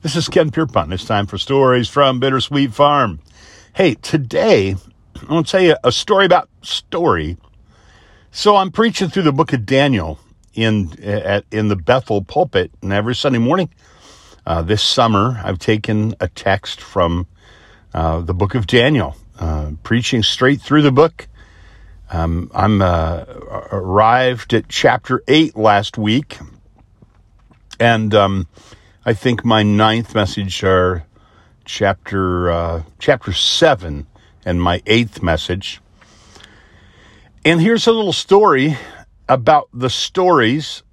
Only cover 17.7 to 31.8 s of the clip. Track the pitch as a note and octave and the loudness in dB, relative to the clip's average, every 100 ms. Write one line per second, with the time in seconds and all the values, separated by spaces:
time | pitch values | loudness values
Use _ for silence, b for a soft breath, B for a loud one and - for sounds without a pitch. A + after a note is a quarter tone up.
17.7 | b b - D#2+ E2 E2+ F#2 G2 B2+ G2+ | b b -4 -4 -4 -4 -4 -2 -2 0
18.7 | B2 B2 D3+ D2+ - - - E2 D#2 D2+ | 2 4 2 -2 -8 -20 -10 -6 -4 -6
19.7 | D2+ - B2 A#2+ B2+ G#2 - C3 C#3 - | -10 -2 -2 0 -2 -2 0 0 0 2
20.7 | D3+ D3 C3 E3 - - b b b b | 2 4 4 2 2 -20 b b b b
21.7 | b b b - E2+ E2 E2+ - - G2 | b b b -10 -4 -2 -4 -6 -2 0
22.7 | G#2 F#2 E2+ D#2+ E2+ - - - - - | 2 2 0 -2 -6 -10 -18 -14 -14 -8
23.7 | G2+ F#2 G2 G#2+ B2 B2+ B2 - A2+ - | -8 -2 2 4 4 2 -2 -2 -2 -2
24.7 | - D3 B2+ - B2+ - D3 D#3+ - A2 | 0 2 2 -2 -4 2 2 2 0 2
25.7 | G2+ G2 - G#2+ A#2 D3+ - - - _ | 2 0 -4 -2 -2 -2 -16 -20 -20 _
26.7 | _ _ _ _ _ _ _ _ _ _ | _ _ _ _ _ _ _ _ _ _
27.7 | - A#2 A2+ A2 G#2+ G2 F#2+ E2+ b b | 0 2 2 2 4 4 0 -6 b b
28.7 | b b b - A2 B2+ A2+ A#2+ A2 G#2 | b b b -4 -2 -2 -2 2 2 4
29.7 | G#2 A2 A2+ A2+ A2 G2 - G2 F2 F#2+ | 4 2 2 -2 -2 -2 -4 -8 -4 0
30.7 | F#2 F#2 F2 D#2 b b b b b - | 2 2 -2 -10 b b b b b -16
31.7 | - | -4